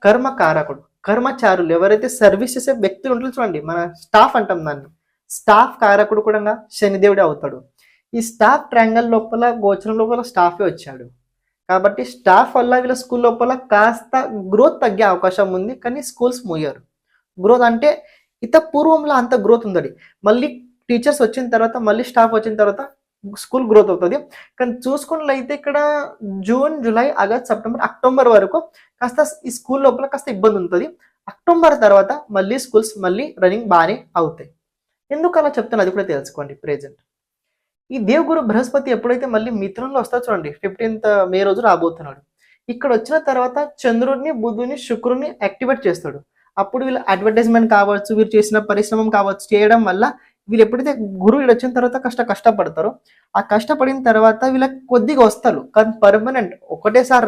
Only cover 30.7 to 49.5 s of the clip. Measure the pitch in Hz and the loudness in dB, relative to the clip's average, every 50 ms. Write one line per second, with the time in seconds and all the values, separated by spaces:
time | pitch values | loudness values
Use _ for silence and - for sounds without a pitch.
30.7 | 185 175 180 320 - _ _ _ _ _ _ - - _ _ - 339 339 330 311 | -2 -2 -2 -4 -10 _ _ _ _ _ _ -20 -20 _ _ 0 2 4 4 4
31.7 | 294 247 233 208 196 196 196 196 269 294 - - 208 196 190 196 240 269 262 - | 4 4 4 6 6 6 4 4 -2 -8 -8 -6 -4 -4 -2 -2 -4 -6 -6 0
32.7 | - 214 220 220 - 208 190 180 185 208 277 311 - - 190 180 185 220 240 208 | 0 0 0 0 -6 -6 -4 -4 -4 -4 -6 -8 -6 -2 0 0 0 -2 -2 0
33.7 | 180 170 165 165 214 254 - _ _ 175 165 151 - - - - _ _ _ _ | 2 2 2 2 -2 -6 -10 _ _ -2 -2 -2 -4 -10 -18 -20 _ _ _ _
34.7 | _ _ _ _ _ _ _ _ 277 302 330 349 359 330 294 294 285 - 214 - | _ _ _ _ _ _ _ _ -6 -4 -2 0 0 0 0 0 -2 -4 -6 -4
35.7 | - 214 190 185 185 202 190 190 160 139 135 - - - 143 139 143 - - 151 | -2 0 0 0 0 -4 -4 -4 -4 -6 -6 -10 -12 -14 -14 -14 -14 -14 -8 -8
36.7 | 147 135 135 - - _ _ _ _ _ _ _ _ _ _ _ _ _ _ _ | -8 -8 -8 -14 -20 _ _ _ _ _ _ _ _ _ _ _ _ _ _ _
37.7 | _ _ _ _ 254 269 214 190 254 311 320 - 320 320 277 220 208 220 262 247 | _ _ _ _ -8 -6 -2 0 0 0 0 0 -2 -2 -2 -2 -2 -2 -2 0
38.7 | - 277 277 269 247 214 - 240 247 247 277 262 226 220 220 247 240 208 196 196 | -4 -4 -2 -2 -4 -4 -2 -4 -4 -4 -4 -4 -4 -4 -4 -4 -6 -6 -8 -8
39.7 | 196 - 247 262 277 262 220 220 - 240 247 247 214 185 156 147 147 - - 196 | -8 -10 -12 -6 -4 -6 -4 -4 -6 -6 -4 -4 -6 -6 -6 -10 -14 -10 -10 -10
40.7 | 190 - 226 226 220 220 220 214 208 202 190 180 185 190 196 196 190 214 233 214 | -8 -6 -6 -6 -6 -4 -2 0 2 2 0 0 0 0 0 0 0 0 2 2
41.7 | 185 165 165 165 165 - 156 143 131 - _ _ _ _ _ _ _ _ _ - | 2 2 0 -4 -4 -6 -14 -18 -18 -20 _ _ _ _ _ _ _ _ _ -12
42.7 | 240 240 - 277 240 226 226 262 294 311 311 285 269 254 247 254 247 294 294 294 | -12 -6 -2 -2 -2 -2 -2 -2 -4 -2 -2 0 -2 -2 -2 -2 -2 -4 -6 -6
43.7 | - _ - 247 233 226 240 262 269 247 269 311 311 233 214 233 214 214 247 247 | -8 _ -2 -2 0 0 0 -2 -2 -4 -4 -6 -6 -4 -4 -6 -4 -6 -6 -8
44.7 | 285 269 - - 240 226 - 240 247 254 285 302 - - 208 196 196 - 262 247 | -8 -10 -6 -8 -8 -4 -2 -4 -4 -2 -4 -8 -8 -6 -6 -6 -6 -4 -4 -4
45.7 | 269 - - 196 170 170 - 147 139 143 - _ _ _ _ _ _ 190 202 196 | -4 -2 -2 -4 -4 -2 -6 -12 -12 -12 -18 _ _ _ _ _ _ -6 -6 -4
46.7 | - 254 262 262 254 - - - 190 185 202 220 214 226 233 226 226 233 226 220 | -4 -6 -4 -4 -6 -6 -2 -2 -2 0 0 0 2 2 2 2 2 2 4 4
47.7 | 220 202 202 202 202 202 202 - 220 208 220 220 220 214 208 214 214 214 208 208 | 4 4 4 2 0 -2 -2 -4 0 0 0 2 2 2 2 2 0 -2 -2 -2
48.7 | 208 202 214 214 226 220 220 220 220 208 202 196 190 196 - - | -2 -2 -2 -2 -2 -2 -2 0 0 0 0 0 -4 -6 -4 -2